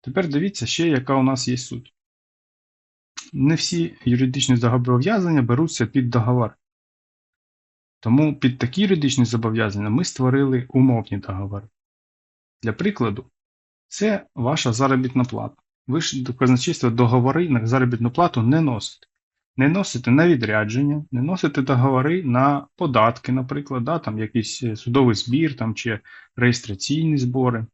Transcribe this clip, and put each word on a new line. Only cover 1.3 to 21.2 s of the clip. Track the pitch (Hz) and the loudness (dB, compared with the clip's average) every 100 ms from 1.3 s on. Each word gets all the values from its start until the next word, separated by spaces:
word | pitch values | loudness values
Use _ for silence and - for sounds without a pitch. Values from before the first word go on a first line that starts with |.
| 135 127 | 0 -4
є | 123 | -6
суть. | - 123 - _ _ _ _ _ _ _ _ _ _ _ _ - - | -6 -14 -16 _ _ _ _ _ _ _ _ _ _ _ _ -20 -14
Не | - 135 | 0 2
всі | 160 - 175 170 - | 2 -2 -2 -4 -4
юридичні | - 120 131 135 - 123 | 0 2 2 0 2 2
зобов'язання | 120 127 123 123 147 220 180 156 | 4 2 2 2 2 0 2 2
беруться | 117 120 165 - 113 | 2 2 0 0 -2
під | 139 123 | 0 0
договор. | 120 113 123 110 - _ _ _ _ _ _ _ _ _ _ _ _ _ _ | 0 2 0 0 -6 _ _ _ _ _ _ _ _ _ _ _ _ _ _
Тому | 113 123 156 147 | 2 2 2 2
під | 131 123 | -2 0
такі | 123 151 | -4 -2
юридичні | 202 185 143 127 | 0 2 0 0
зобов'язання | 117 113 110 110 110 101 104 | 0 0 -2 0 -2 -2 -2
ми | 113 | -2
створили | 180 - 127 135 139 131 127 | -2 -2 0 2 2 0 -2
умовні | 135 131 117 107 101 | 2 4 2 -2 -10
договори. | - 95 98 101 107 _ _ _ _ _ _ _ _ _ | -8 -10 -8 -10 -14 _ _ _ _ _ _ _ _ _
Для | 113 | -6
прикладу, | 107 185 202 117 101 - _ _ _ _ _ _ | -2 -2 0 -4 -4 -12 _ _ _ _ _ _
це | - 208 202 - | -4 -2 -2 -6
ваша | - 120 156 127 | -4 -2 0 -2
заробітна | 113 135 131 131 127 | 0 2 2 0 0
плата. | 123 107 113 - _ _ - | -2 -4 -10 -12 _ _ -6
Ви | 139 | -4
ж | 160 - | -4 -6
до | 123 | -8
казначейства | 123 127 123 127 165 123 | 0 2 2 0 -2 -2
договори | 113 120 123 120 147 175 | 2 4 4 2 2 2
на | 127 113 | 0 2
заробітну | 135 127 120 117 | 2 2 0 -2
плату | 123 175 - | 0 0 2
не | 113 156 | 2 2
носите. | 156 117 - - _ _ _ _ _ - | 2 -2 -8 -16 _ _ _ _ _ 0
Не | 135 | 2
носите | 180 190 - 120 | 2 -2 -4 2
на | 131 170 | 4 4
відрядження, | 151 110 107 107 117 143 147 151 | 2 2 0 0 -2 -2 -2 -6
не | 127 | -4